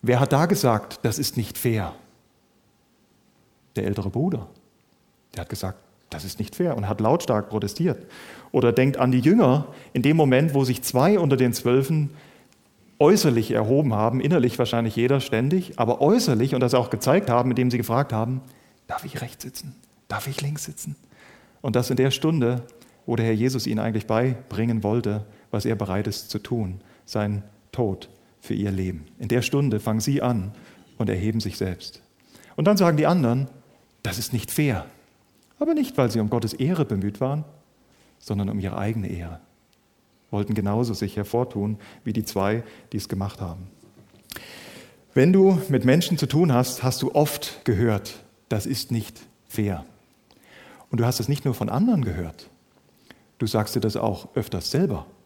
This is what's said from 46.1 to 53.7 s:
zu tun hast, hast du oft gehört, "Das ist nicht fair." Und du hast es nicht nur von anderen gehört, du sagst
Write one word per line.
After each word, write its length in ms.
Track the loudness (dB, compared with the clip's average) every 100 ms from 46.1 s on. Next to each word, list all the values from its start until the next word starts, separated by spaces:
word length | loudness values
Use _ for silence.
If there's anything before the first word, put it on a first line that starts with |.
| -2
zu 80 | 0
tun 260 | 2 4
hast, 300 | 4 2 -2
hast 200 | -2 -2
du 120 | 0
oft 500 | 2 0 -2 -10 -6
gehört, 600 | -2 2 2 0 -4 -18 -20 _ _
"Das 180 | -4 -4
ist 240 | -6 -4
nicht 300 | -6 -6 -16 -20 _ _
fair." 380 | -4 -2 -4 -8 _ _ _ _ _ _ -20 -20 -20 -6
Und 80 | 0
du 80 | 0
hast 140 | 0
es 80 | -2
nicht 160 | -2
nur 100 | -2
von 140 | -4 -4
anderen 360 | 0 2 2
gehört, 460 | 0 -4 -8 -12 -20 _ _ _ _ _ _ -20 _ _
du 80 | 0
sagst 300 | 0 0